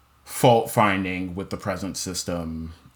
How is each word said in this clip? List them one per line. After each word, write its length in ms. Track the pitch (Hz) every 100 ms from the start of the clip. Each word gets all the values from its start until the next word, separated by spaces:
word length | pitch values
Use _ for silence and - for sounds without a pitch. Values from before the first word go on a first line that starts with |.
| _ _
fault 460 | - - 131 117 -
finding 640 | 123 104 95 92 92 92
with 160 | 90 92
the 80 | 101
present 400 | - 90 92 -
system 760 | 95 90 - 87 80 82 82 82 -